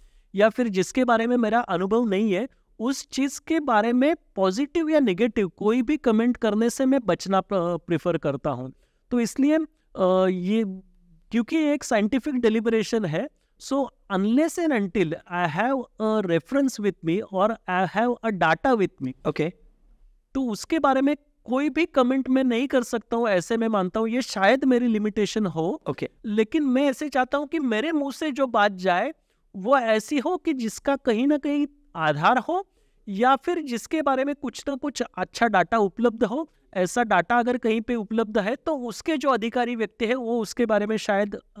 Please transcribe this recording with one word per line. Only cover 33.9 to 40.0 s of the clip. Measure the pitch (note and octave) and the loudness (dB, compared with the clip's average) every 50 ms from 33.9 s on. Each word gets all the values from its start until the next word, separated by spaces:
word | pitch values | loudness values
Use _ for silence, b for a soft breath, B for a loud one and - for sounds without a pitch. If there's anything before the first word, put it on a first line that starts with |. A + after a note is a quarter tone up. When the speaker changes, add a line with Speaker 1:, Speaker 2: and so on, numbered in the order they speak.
| - D#4 D4+ | -4 -2 0
Speaker 1:
बारे | C#4+ C4+ C4 C4+ | 0 0 0 -2
में | C#4+ C#4+ | -4 -4
कुछ | C#4 - B3 - - - C#4+ | -6 -8 -10 -10 -8 -8 -6
ना | C#4 | -6
कुछ | B3+ - D4 - - A#3+ - - F3+ | -6 -6 -8 -6 -6 -8 -8 -6 -8
अच्छा | F#3 - - - A#3 | -8 -8 -2 0 0
डाटा | A#3 G#3 F#3 F3 - A#3 A3+ | 2 4 2 2 2 2 0
उपलब्ध | G#3 F#3+ - - A3+ A#3+ A#3 A3+ A#3 | 0 0 0 -2 -2 -2 0 0 -2
हो। | F#3 A3+ D4+ E4 - _ _ _ _ - | -2 -2 -4 -8 -8 _ _ _ _ -4
ऐसा | F#3+ F#3 F3+ - B3 A#3+ | -2 -2 -2 0 -2 0
डाटा | G#3+ G#3 F3+ E3+ - A#3+ A#3+ | 2 2 2 2 2 2 2
अगर | A#3 A#3+ B3 | 2 0 -2
कहीं | A#3+ - A3+ A3 A#3 | -2 0 -2 -2 -2
पे | A3 - A#3+ | -2 -4 -4
उपलब्ध | A#3 G3+ - A3 A3+ A3+ G#3 G#3+ A3+ | -4 -4 -4 -2 -2 -2 0 -2 -2
है, | F#3 G#3 C4+ | -2 -2 -4
तो | - _ E4+ D#4 | -4 _ -4 -4
उसके | C4+ A#3+ A#3 G3 - - E4 D#4 | -4 -4 -8 -10 -6 -4 -2 -2
जो | C4+ D4 C#4 | 0 0 0
अधिकारी | B3+ A3 G#3+ A#3 - B3+ A#3+ A#3+ B3 | 0 0 -2 -2 -2 -2 -2 -2 -2
व्यक्ति | A3+ A3 - - - | -4 -6 -6 -4 -4